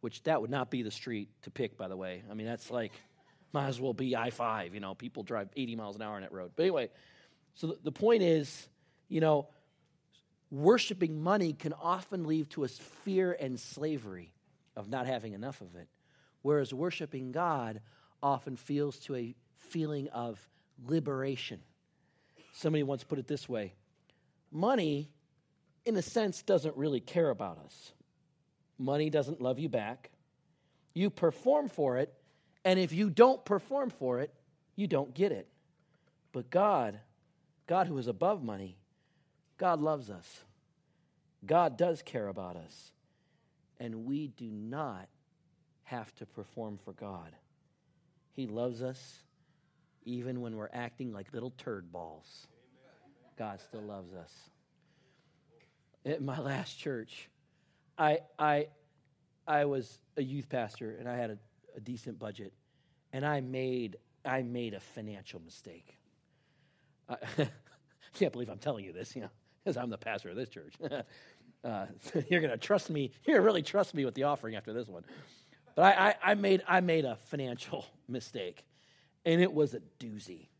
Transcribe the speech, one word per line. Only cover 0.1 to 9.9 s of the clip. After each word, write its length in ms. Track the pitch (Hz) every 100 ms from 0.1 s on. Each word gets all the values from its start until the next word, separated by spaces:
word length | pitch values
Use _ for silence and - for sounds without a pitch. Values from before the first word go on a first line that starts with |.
| -
that 160 | - 156
would 100 | 113
not 220 | 139 127
be 100 | 131
the 100 | 110
street 380 | - - 110 104 _
to 100 | -
pick, 260 | - 107 -
by 120 | 95
the 80 | 92
way. 260 | 92 90 110
I 20 |
mean, 140 | 107 110
that's 240 | 117 -
like, 220 | 123 110 - - _ _ _ _
might 160 | 147 139
as 140 | 123
well 120 | 131
be 220 | 110 131 123
I 140 | 120
five, 440 | 117 117 110 90
you 60 | 101
know, 160 | 98 95
people 280 | 120 -
drive 260 | 98 117 101 139
eighty 180 | 123 113
miles 220 | 107 101
an 40 |
hour 140 | 110 104
on 60 |
that 100 | 95
road. 200 | 95 87 -
But 80 |
anyway, 260 | 175 165 120 - - - - _ _ -
so 120 | 160
the, 100 | -
the 80 | 151
point 320 | 139 208 226
is, 460 | 180 160 143 - - _ _ _ _
you 100 | 156
know, 300 | 160 147 151 _ _ _ _